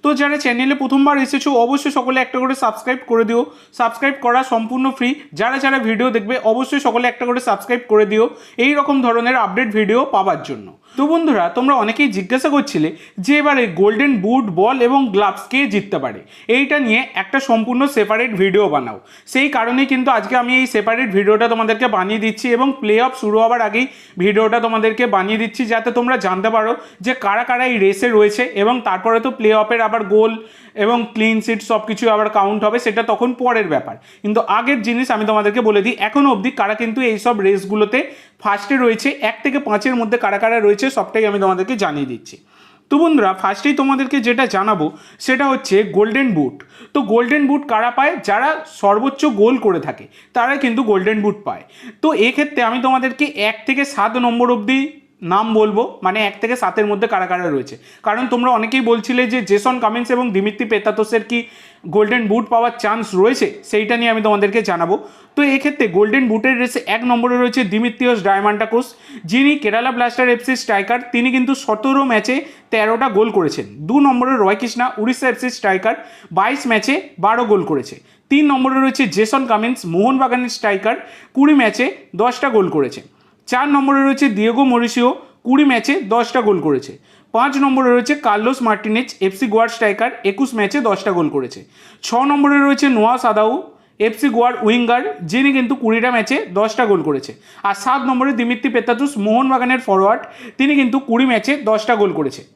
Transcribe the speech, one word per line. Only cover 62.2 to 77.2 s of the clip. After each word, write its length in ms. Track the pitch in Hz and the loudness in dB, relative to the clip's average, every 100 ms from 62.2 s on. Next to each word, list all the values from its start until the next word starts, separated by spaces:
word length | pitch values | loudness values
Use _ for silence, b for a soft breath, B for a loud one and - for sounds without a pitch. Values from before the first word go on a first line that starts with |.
| 214 | 0
বুট 140 | 226 220 | 0 2
পাওয়ার 200 | 233 233 233 | 0 0 -2
চান্স 220 | 208 226 220 180 | -4 -2 -2 2
রয়েছে, 260 | 208 262 165 - - | 2 2 -2 -4 -4
সেইটা 260 | 208 214 233 | -2 0 0
নিয়ে 120 | 233 | 0
আমি 80 | 220 214 | 0 0
তোমাদেরকে 320 | 208 202 226 214 | 2 2 0 -2
জানাবো। 260 | 170 170 202 B B B | -2 0 -2 B B B
তো 60 | - 285 | -2 0
এক্ষেত্রে 300 | 269 294 294 226 | 0 -2 -2 0
গোল্ডেন 300 | 175 208 262 254 | 2 2 2 2
বুটের 240 | 220 262 247 | 0 0 0
রেসে 180 | 247 247 - | -2 -4 -4
এক 60 | 226 247 | -4 0
নম্বরে 240 | 233 240 247 | 0 2 2
রয়েছে 200 | 247 262 202 | 2 0 0
দিমিত্রিয়স 460 | 214 240 240 247 233 190 | 0 -2 0 0 2 2
ডায়মান্টাকোস, 600 | 196 208 208 220 233 254 - B 262 160 | 2 0 -2 0 -2 -2 -14 B -16 -2
যিনি 200 | 233 277 294 | 2 4 2
কেরালা 280 | 226 220 247 | 0 0 -2
ব্লাস্টার 380 | 240 240 240 247 | 0 -2 2 0
এফসি 180 | 240 247 247 | 0 -2 -4
স্ট্রাইকার, 380 | - 202 196 247 262 | 0 -2 0 -4 -2
তিনি 140 | 240 254 | -2 0
কিন্তু 180 | 254 254 269 | 0 0 -2
সতেরো 380 | - 214 269 269 269 | -2 -2 0 0 2
ম্যাচে 240 | 220 208 262 330 B _ | 0 0 -4 -4 B _
তেরোটা 360 | 220 214 226 262 196 | -2 0 0 0 2
গোল 120 | 226 214 | 2 2
করেছেন। 280 | 156 - 101 104 156 | 0 -4 -10 -12 0
দু 80 | 269 277 | 4 4
নম্বরে 260 | 247 247 254 | 2 0 2
রয় 200 | 196 214 | 2 0
কৃষ্ণা, 240 | 240 240 247 214 | -4 -4 -4 -2
উড়িষ্যা 260 | 220 254 262 | -4 -2 -2
এফসি 180 | 240 254 247 | -2 -6 -2
স্ট্রাইকার, 380 | 208 190 220 - B B B 170 | -2 0 -2 -4 B B B 0
বাইশ 240 | 214 277 247 | 0 -2 0
ম্যাচে 220 | 220 - 269 - - | 0 0 -4 -4 -2